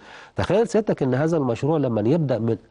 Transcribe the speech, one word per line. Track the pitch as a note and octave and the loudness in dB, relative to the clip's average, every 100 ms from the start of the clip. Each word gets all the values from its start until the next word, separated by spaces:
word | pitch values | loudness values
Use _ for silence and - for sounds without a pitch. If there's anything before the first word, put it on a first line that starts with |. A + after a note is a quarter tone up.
| - - - - | -20 -20 -12 -6
تخيل | G2 F#3 A#3 | 0 0 2
سيادتك | G#3 A3 F3 | 0 0 0
إن | C3+ | 0
هذا | B2+ D#3+ E3 | 0 0 0
المشروع | C3 A2+ C#3 D#3+ | 0 -2 0 0
لما | C3 A2+ | 0 0
يبدأ | G#2+ E3+ C#3+ A#2+ | 2 2 0 0
من | A2+ A2+ - | -2 -4 -2